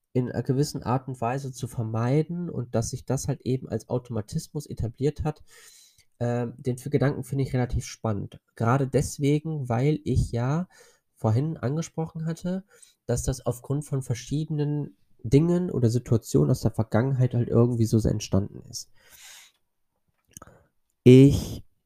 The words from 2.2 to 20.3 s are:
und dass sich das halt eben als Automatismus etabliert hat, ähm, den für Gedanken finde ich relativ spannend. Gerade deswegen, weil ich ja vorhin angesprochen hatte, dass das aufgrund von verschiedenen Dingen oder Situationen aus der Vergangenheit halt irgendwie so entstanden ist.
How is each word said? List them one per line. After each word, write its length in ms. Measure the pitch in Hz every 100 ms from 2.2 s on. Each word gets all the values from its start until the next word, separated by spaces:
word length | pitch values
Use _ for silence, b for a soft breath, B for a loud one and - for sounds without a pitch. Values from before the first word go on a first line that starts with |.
| 156 170 175
und 240 | 131 120
dass 160 | 113 117
sich 140 | 131
das 240 | - 131 -
halt 140 | 139
eben 260 | - 131 -
als 200 | 110 -
Automatismus 760 | 123 - 113 - 165 - 151 -
etabliert 560 | - 113 - 139 -
hat, 200 | 151 - - B B B B B B -
ähm, 360 | 120 120 120 123
den 220 | - 123
für 120 | -
Gedanken 320 | 143 131 -
finde 220 | 135 139
ich 100 | 131
relativ 300 | 127 120 -
spannend. 560 | - - 113 101 104 - _ -
Gerade 320 | 113 131 131
deswegen, 800 | 151 139 - 139 147 160 156 123
weil 320 | 117 139 156
ich 280 | - 131 -
ja 340 | 117 123 156 185 b b b b
vorhin 420 | _ 113 110 151 160
angesprochen 680 | 117 151 165 - 160 165 160
hatte, 380 | 165 175 185 190 b b b -
dass 160 | 120
das 240 | - 135 -
aufgrund 380 | 120 - 139
von 180 | 147 139
verschiedenen 960 | 131 117 - 143 156 151 147 147 143 - _ _
Dingen 480 | 110 131 170 175 180
oder 200 | - 120
Situationen 600 | 120 - 113 - 143 147
aus 120 | 131
der 80 | 110
Vergangenheit 640 | - 110 110 131 135 127
halt 140 | 120 117
irgendwie 360 | 117 120 120
so 140 | 110 113 107
entstanden 540 | 110 - 98 98 - -
ist. 220 | - - - B B B B B B _ _ _ _ _ _ _